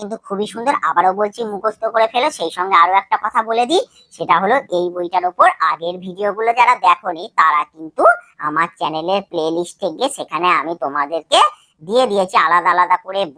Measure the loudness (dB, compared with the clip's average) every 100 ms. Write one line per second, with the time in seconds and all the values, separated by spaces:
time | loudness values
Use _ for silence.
0 | -8 -12 -8 -6 -6 -4 -4 -2 0 2
1 | 2 0 -2 -4 -8 -6 -6 -4 -4 0
2 | 0 0 -2 -2 -6 -6 2 4 4 2
3 | 0 -2 -2 -2 -2 0 2 0 -2 _
4 | _ -6 0 2 4 0 0 -2 -2 -4
5 | -4 -2 -2 2 2 4 -2 -2 -6 -8
6 | -10 -4 -4 0 0 4 4 4 2 2
7 | -2 -8 -4 0 2 2 -2 -10 -10 2
8 | 4 4 -2 -10 -4 -2 -4 -4 -6 -4
9 | -2 -2 -2 -4 -2 -4 -6 -6 -8 -4
10 | -4 -4 -8 -2 0 0 -2 -6 -6 -4
11 | -4 -6 0 2 2 0 _ _ -2 0
12 | 2 0 0 0 2 2 2 2 2 0
13 | -2 -6 -6